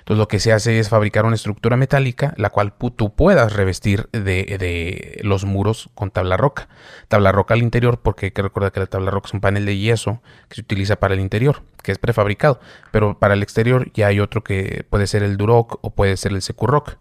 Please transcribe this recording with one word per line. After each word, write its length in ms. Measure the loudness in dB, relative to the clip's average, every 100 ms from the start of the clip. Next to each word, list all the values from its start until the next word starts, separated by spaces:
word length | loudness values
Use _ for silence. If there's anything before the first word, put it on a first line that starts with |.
Entonces, 180 | -2 0
lo 80 | 2
que 120 | 0
se 120 | 2
hace 260 | 2 2 0
es 80 | 2
fabricar 360 | 2 2 2
una 120 | 2 0
estructura 400 | -2 -4 0 2
metálica, 580 | 2 2 0 -2 -4 -2
la 140 | -2
cual 260 | 0 -2 -2
pu-, 180 | -6
tú 200 | -2 -2
puedas 380 | 2 4 6 4
revestir 560 | 2 0 0 0 0 -2
de, 100 | -4 -2 -2 -2 -4
de 640 | -4 -4 -6 -8 -12 -8
los 220 | -2 -2
muros 460 | 0 0 0 -2 -6
con 160 | -10 -6
tabla 260 | -4 -2 0
roca. 320 | 0 -2 -14 -18 -20 -20 -2
Tabla 220 | 4 4
roca 220 | 4 2
al 80 | 2
interior, 380 | 2 2 0 0
porque 260 | -2 -2 -4
hay 60 |
que 100 | -4
recordar 300 | -6 -2 -4
que 80 | -2
la 60 | -4
tabla 240 | -4 -4
roca 160 | -4 -6
es 60 |
un 60 | -4
panel 260 | 0 0 -2
de 120 | -2
yeso 420 | 0 -2 -2 -6 -10 -20 -20
que 80 | -16
se 40 |
utiliza 340 | -8 -4 -2 0
para 180 | 0
el 60 | 0
interior, 420 | -2 0 0 -2 -6 _
que 100 | -6
es 60 | -4
prefabricado, 600 | -2 0 0 2 0 0 -4 -20 -4
pero 280 | 0 0 2
para 140 | 2
el 80 | 2
exterior 460 | 0 0 2 0 0
ya 140 | 0 0
hay 100 | 2
otro 220 | 0 -4
que 420 | -4 -4 -4 -8 -4
puede 160 | -2 0
ser 160 | 0
el 140 | -2 0
Duroc 420 | 2 2 2 -4
o 80 | -6
puede 220 | 0 0 0
ser 160 | -2
el 100 | -4
Securroc, 560 | -6 -4 0 0 -2 -10